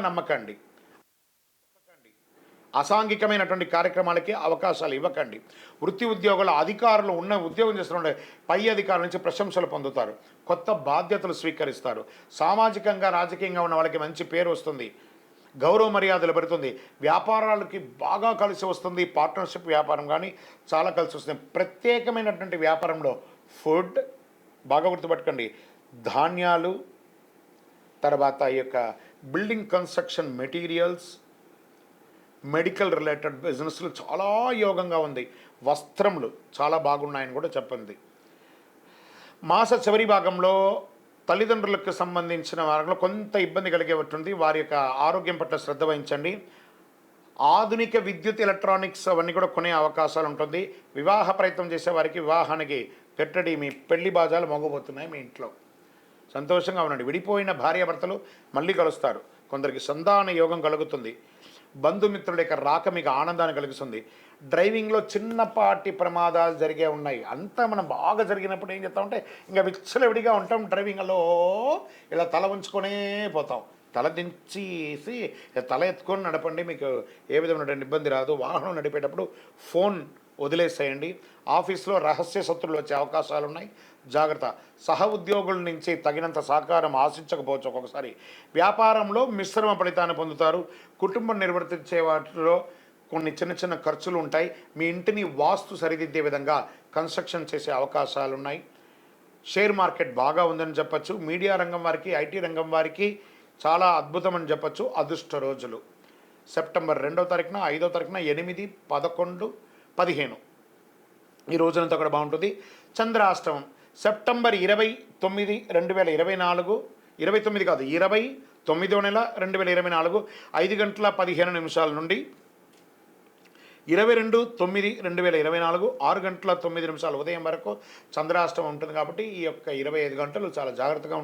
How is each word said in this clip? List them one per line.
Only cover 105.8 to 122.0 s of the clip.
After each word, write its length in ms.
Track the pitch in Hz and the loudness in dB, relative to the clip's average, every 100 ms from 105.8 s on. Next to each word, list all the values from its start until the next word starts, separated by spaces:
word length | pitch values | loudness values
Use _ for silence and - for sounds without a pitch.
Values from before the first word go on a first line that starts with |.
| - _ _ _ _ _ - | -16 _ _ _ _ _ -8
సెప్టెంబర్ 460 | - 160 180 156 143 139 | -6 -2 -2 0 0 0
రెండో 180 | 170 180 | 0 0
తారీఖున, 280 | 175 170 196 170 | 0 -2 -2 -2
ఐదో 140 | 151 170 | 0 0
తారీఖున, 260 | 170 170 190 156 | -2 -4 -4 -2
ఎనిమిది, 320 | 147 180 180 196 - - | -2 -2 -8 -10 -12 -4
పదకొండు, 540 | 143 170 170 175 180 220 - - - _ - | -2 -2 -2 -4 -4 -10 -10 -20 -20 _ -2
పదిహేను 380 | 180 151 135 113 - _ _ _ _ _ _ _ _ _ - | 0 0 -4 -6 -20 _ _ _ _ _ _ _ _ _ -4
ఈ 20 | 165 | 2
రోజునంతా 340 | 165 165 165 160 | 4 4 2 2
కూడా 120 | 156 | 2
బాగుంటుంది. 340 | 151 151 160 196 196 - - - - | 0 0 -2 -2 -4 -14 -20 -12 -2
చంద్రాష్టమం 640 | 226 220 196 180 - 143 139 - _ - | 0 4 4 4 -2 -4 -6 -20 _ -2
సెప్టెంబర్ 540 | 208 214 - 240 240 202 185 | 0 0 0 2 4 4 4
ఇరవై 220 | 208 220 247 - - | 4 2 0 -14 -4
తొమ్మిది, 340 | 190 202 202 214 - 170 | -4 -2 -2 -4 0 0
రెండు 160 | 170 185 | 2 2
వేల 120 | 170 151 | 2 2
ఇరవై 200 | 170 190 | 2 2
నాలుగు, 320 | 180 175 175 226 - - _ - | 0 0 0 -2 -4 -20 _ -4
ఇరవై 160 | 160 214 208 | 2 2 2
తొమ్మిది 180 | 202 180 | 0 0
కాదు, 140 | 151 135 160 | 0 0 2
ఇరవై 260 | 190 214 247 269 - - - | 4 2 0 -8 -20 -10 -2
తొమ్మిదో 300 | 160 185 202 202 | 0 2 2 2
నెల 140 | 208 233 220 | 2 0 -2
రెండు 160 | 185 190 | -2 0
వేల 100 | 185 | 2
ఇరవై 180 | 180 180 170 | 2 2 2
నాలుగు, 220 | 165 202 208 - - 156 | 2 0 -4 -16 -6 0
ఐదు 140 | 185 208 | 0 2
గంటల 260 | 208 202 208 202 | -2 2 0 2
పదిహేను 320 | 180 165 175 175 | 0 2 2 0
నిమిషాల 320 | 160 165 160 | -2 2 2
నుండి 200 | 147 | 0